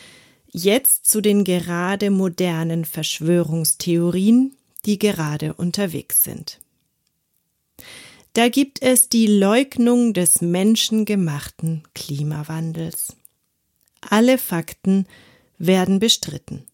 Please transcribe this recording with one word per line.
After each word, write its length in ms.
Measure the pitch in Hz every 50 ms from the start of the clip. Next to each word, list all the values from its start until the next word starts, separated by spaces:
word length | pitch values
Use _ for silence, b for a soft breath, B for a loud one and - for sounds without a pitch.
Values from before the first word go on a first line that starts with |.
| b b b b b b b b b
Jetzt 600 | b - 175 175 196 214 - - - - - -
zu 140 | - - 214
den 220 | 196 208 202 208
gerade 680 | 196 185 180 175 170 175 170 175 180 185 202 196 208 202
modernen 760 | 196 190 190 185 170 - 185 180 165 160 165 165 165 170 160
Verschwörungstheorien, 1700 | - - 156 - - - - 156 165 175 175 165 151 160 165 156 - - - - 175 170 170 170 175 170 185 196 214 233 254 262 269 - _ _ _ _ - -
die 160 | 208 208 202
gerade 540 | 214 208 190 165 156 147 151 147 151 156 -
unterwegs 680 | - 180 175 - 202 202 175 160 135 - - - -
sind. 380 | - - - - 156 - - _ - _ _ _ _ _ _ _ _ _ _ _ _ _ _ _ _ _ _ _ _ _ _ B B B B B B B B B B B
Da 160 | _ 226 233 247
gibt 320 | - 269 277 277 - -
es 280 | 262 254 254 247 - -
die 180 | - 226 226
Leugnung 880 | 214 208 202 190 196 220 247 277 269 - - 233 240 240 247 240 233 196
des 260 | 185 180 - - -
menschengemachten 1400 | 170 170 175 185 196 214 226 - - - 220 220 214 208 208 196 180 160 143 143 - - - - 160 160 165 156 - _ _
Klimawandels. 1200 | - - - 143 139 147 151 151 151 151 - 160 160 165 160 160 165 165 165 - - - - - _ - _ _ _ _ _ _ _ _ _ _ _ _ _ _ _
Alle 380 | - - - 220 233 254 262 254
Fakten 680 | - - 185 165 160 - - - - 190 190 196 185 b b b b b b b b b b -
werden 400 | 165 175 190 190 185 185 196 190
bestritten. 640 | 220 226 - - - - 147 - - - 156 139 - -